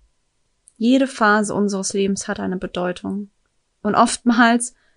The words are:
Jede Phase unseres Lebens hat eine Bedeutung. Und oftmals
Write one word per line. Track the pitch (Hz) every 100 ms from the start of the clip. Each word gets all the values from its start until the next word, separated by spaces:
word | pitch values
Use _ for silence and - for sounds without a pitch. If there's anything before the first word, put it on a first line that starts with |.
| _ _ _ _ _ _ _ -
Jede | 226 262 262
Phase | - 214 214 208
unseres | - 208 196 196
Lebens | 202 196 196 -
hat | 202
eine | 190 185
Bedeutung. | 180 180 180 180 190 196 202 _ _ _ _ _
Und | 208
oftmals | - 233 - 240 226 233 240 - - _